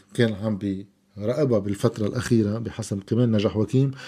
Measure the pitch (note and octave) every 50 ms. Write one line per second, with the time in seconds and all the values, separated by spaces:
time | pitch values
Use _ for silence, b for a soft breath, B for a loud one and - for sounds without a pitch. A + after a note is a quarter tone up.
0 | _ _ - - A#2+ A2+ G#2 F#2 G#2+ A2 G#2+ F#2 G2+ G2+ F#2+ F#2+ G2+ - _ _
1 | _ _ - G2+ G#2 G#2+ B2 D3+ D3+ C3 A#2 G#2 G2 G#2 G2+ - - A2+ - -
2 | G#2+ G#2 - B2+ - - A#2+ A2+ G#2+ G2+ G#2 A#2 A#2 G#2+ - - G#2+ - G#2+ G2
3 | - - G#2+ A2+ B2 A#2 A2 G#2+ G2+ G#2+ F#2+ G#2+ G#2+ - - C3 C#3 C3+ C3 B
4 | B